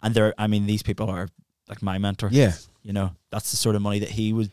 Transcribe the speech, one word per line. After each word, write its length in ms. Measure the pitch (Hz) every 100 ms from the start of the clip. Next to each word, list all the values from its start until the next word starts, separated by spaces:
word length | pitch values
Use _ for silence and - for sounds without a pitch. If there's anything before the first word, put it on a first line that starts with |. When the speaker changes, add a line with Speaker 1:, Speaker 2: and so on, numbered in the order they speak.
Speaker 1:
and 100 | 110
they're, 200 | 113 107 -
I 100 | 107
mean, 180 | 104 101
these 180 | 104
people 260 | - 101 110
are, 200 | 92 90 - _ _ -
like, 120 | 98
my 160 | 98 95
mentor. 320 | 101 98 101
Speaker 2:
Yeah. 220 | 131 117 85 - _
Speaker 1:
You 80 | 104
know, 180 | 101 92 - _
that's 200 | 107 -
the 60 | 107
sort 180 | 113 104
of 60 |
money 180 | 101 101
that 100 | 101
he 200 | 110 110
would, 140 | 110 104